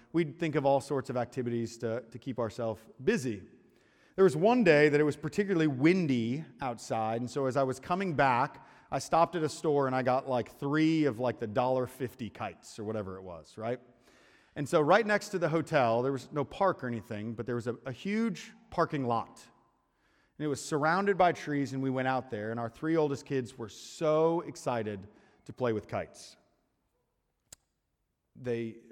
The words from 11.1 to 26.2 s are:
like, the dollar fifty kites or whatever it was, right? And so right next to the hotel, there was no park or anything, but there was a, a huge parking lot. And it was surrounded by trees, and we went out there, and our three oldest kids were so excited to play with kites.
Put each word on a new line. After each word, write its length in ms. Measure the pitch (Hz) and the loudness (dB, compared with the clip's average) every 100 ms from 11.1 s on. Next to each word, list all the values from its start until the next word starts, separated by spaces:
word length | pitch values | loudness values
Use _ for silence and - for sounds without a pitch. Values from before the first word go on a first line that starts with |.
| 113 | 0
like, 180 | 127 - | -2 -2
the 80 | 113 | -4
dollar 400 | 104 127 131 123 | 0 0 0 -2
fifty 420 | - 123 - 107 | -6 -8 -8 -10
kites 520 | - 107 85 - - | -8 -10 -12 -18 -10
or 40 | |
whatever 320 | 107 110 95 95 | -6 -6 -6 -10
it 60 | |
was, 300 | 92 82 76 - | -12 -14 -16 -8
right? 220 | 95 127 - _ _ _ _ _ _ - | -6 -6 -10 _ _ _ _ _ _ -8
And 120 | 135 | 0
so 120 | 170 | 2
right 260 | 151 202 208 | 6 4 4
next 220 | 208 - | -2 -2
to 100 | 185 | -4
the 100 | 165 | 0
hotel, 540 | 165 156 156 120 117 | 0 0 2 4 2
there 80 | 131 | 0
was 180 | 135 127 | -4 -6
no 100 | 147 | -6
park 400 | 139 - 196 - | -6 0 0 0
or 60 | 127 | -4
anything, 460 | 117 - 104 110 | -6 -8 -8 -8
but 120 | 113 117 | -8 -4
there 80 | |
was 140 | 120 113 | -4 -4
a, 80 | 117 135 | -6 -8
a 60 | |
huge 600 | 127 190 214 226 170 - - - | -8 -4 -2 -2 -4 -12 -20 -6
parking 360 | - 160 151 123 | -2 0 0 0
lot. 340 | 113 - - - _ _ _ _ _ _ _ _ - | -2 -4 -14 -20 _ _ _ _ _ _ _ _ -6
And 80 | |
it 40 | 151 | -4
was 120 | 131 | -4
surrounded 560 | - 156 151 180 202 185 | -4 0 2 2 2 4
by 140 | 180 | 4
trees, 420 | - - 143 131 | 2 -2 -2 -2
and 80 | 135 | -2
we 100 | 135 | -2
went 180 | 131 131 | 0 0
out 200 | 131 123 | -2 -4
there, 220 | 107 107 | -6 -6
and 80 | 117 | -6
our 120 | 117 | -8
three 260 | - 160 165 | -6 -2 2
oldest 280 | 151 139 | 0 -2
kids 320 | - 135 120 - | -4 -4 -4 -8
were 120 | 110 | -14
so 760 | - - - 156 156 165 170 151 | -14 -16 -2 2 4 2 0 -6
excited 580 | - 139 120 107 101 98 - _ _ | -8 -4 -2 -4 -6 -10 -20 _ _
to 80 | - | -16
play 200 | - 123 | -4 -2
with 140 | 107 - | -2 -4
kites. 500 | 101 82 - | -6 -8 -12